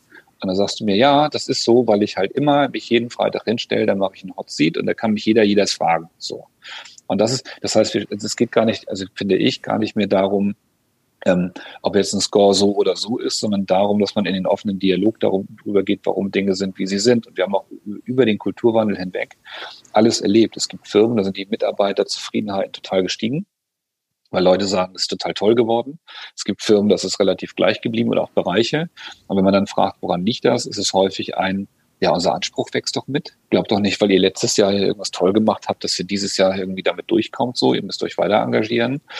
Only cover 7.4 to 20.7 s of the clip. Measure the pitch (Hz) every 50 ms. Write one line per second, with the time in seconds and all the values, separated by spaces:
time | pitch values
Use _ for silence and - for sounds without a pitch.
7.4 | - - - - - - - 110 107 - - 104 104 - 104 101 110 107 - -
8.4 | 123 - - 120 113 113 101 - - - 104 95 95 - _ - 101 98 92 -
9.4 | - - - - - - 107 110 110 98 - 110 101 98 107 95 98 98 101 98
10.4 | 101 101 104 - _ _ _ _ _ _ _ _ _ _ _ _ - - 90 90
11.4 | 90 90 - - - - - - - - 104 101 95 - - 95 - - - 104
12.4 | 101 101 98 95 101 101 101 101 98 95 87 - - 107 123 - - 131 - -
13.4 | - 107 101 98 98 - 92 95 101 104 104 104 98 - - 107 98 87 95 92
14.4 | 92 92 98 - - 107 98 92 98 95 90 90 98 113 113 - 110 104 95 95
15.4 | 101 - 110 - _ 110 101 98 95 101 98 - - 98 95 95 98 98 95 101
16.4 | 98 98 92 95 98 95 92 - 98 95 98 98 101 123 120 117 - - - 92
17.4 | 90 95 101 95 - _ - - - 104 101 - - - 127 131 123 110 104 104
18.4 | - 101 92 - - 117 110 113 107 104 95 95 92 92 90 95 - - - _
19.4 | _ - - - - - - - _ _ - - 110 117 - - - 98 156 170
20.4 | - - - - - -